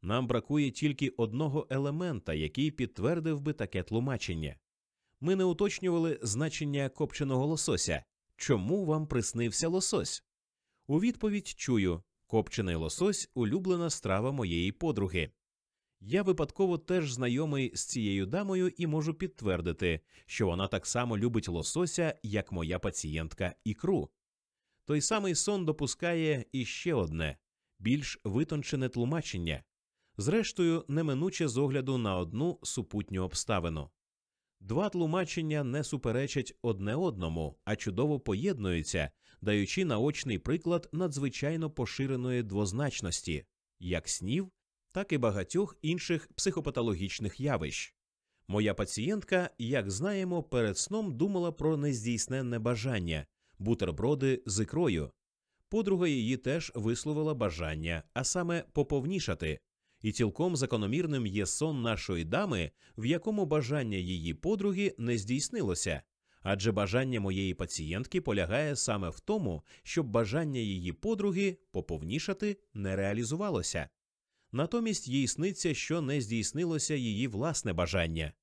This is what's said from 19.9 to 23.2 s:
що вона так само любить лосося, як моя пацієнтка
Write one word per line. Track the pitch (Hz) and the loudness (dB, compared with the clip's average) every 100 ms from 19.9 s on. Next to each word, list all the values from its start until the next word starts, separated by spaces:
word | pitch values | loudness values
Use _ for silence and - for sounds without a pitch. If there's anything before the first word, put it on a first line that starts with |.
| 80 _ - - | 0 _ -20 -12
що | - 101 | 0 0
вона | 87 98 | 2 0
так | 98 - | -2 -2
само | 120 123 107 | -2 0 2
любить | 117 113 - | 2 0 0
лосося, | 85 78 - 175 - 165 - | -4 -2 0 0 0 -2 -2
як | 104 104 - | -2 -2 -2
моя | 90 80 87 | -4 -2 -2
пацієнтка | 101 87 80 78 | -2 -4 -4 -2